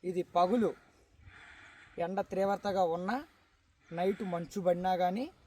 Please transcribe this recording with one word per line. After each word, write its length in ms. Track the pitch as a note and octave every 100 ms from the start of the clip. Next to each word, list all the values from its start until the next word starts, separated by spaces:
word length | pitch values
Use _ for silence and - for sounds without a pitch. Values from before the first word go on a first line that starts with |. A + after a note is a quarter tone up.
ఇది 180 | F3 F3+
పగులు 520 | E3+ F3 F3+ A#3+ G#3 - - _ _ _ - - - - - - - -
ఎండ 220 | E3+ G3
తీవ్రతగా 640 | F#3+ F#3+ G3 G3 G3+ G3
ఉన్నా, 400 | F3+ E3+ F#3 B3 D4+ _ _ _ _ _ _
నైట్ 300 | E3 F#3 G3+
మంచు 380 | G3+ E3+ E3+ -
పడినా 360 | F3+ F3 F#3 F#3
కానీ 340 | F3+ F#3+ D4 -